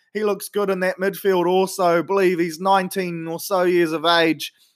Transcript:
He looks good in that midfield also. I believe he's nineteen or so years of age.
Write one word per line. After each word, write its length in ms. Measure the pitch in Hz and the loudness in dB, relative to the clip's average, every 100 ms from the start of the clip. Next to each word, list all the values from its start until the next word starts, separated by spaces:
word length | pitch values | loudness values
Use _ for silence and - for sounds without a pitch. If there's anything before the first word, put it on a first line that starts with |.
| _ | _
He 100 | 208 | -4
looks 240 | 214 196 - | -2 -4 -4
good 220 | 208 196 | -4 -2
in 100 | 190 | -2
that 180 | 185 185 | -2 -2
midfield 460 | 190 170 202 185 170 | -4 -2 0 2 2
also. 540 | 185 185 - 175 170 | 2 0 0 2 2
I 20 | |
believe 360 | 160 196 185 175 | 2 2 2 2
he's 200 | 175 156 | -2 -2
nineteen 680 | 190 196 185 196 180 170 165 | 0 2 0 -6 -6 -8 -8
or 120 | 165 | -10
so 240 | - 190 | -4 0
years 280 | 180 175 165 | 2 2 2
of 140 | 160 160 | 0 2
age. 480 | 170 165 151 - - _ | 4 2 0 -6 -14 _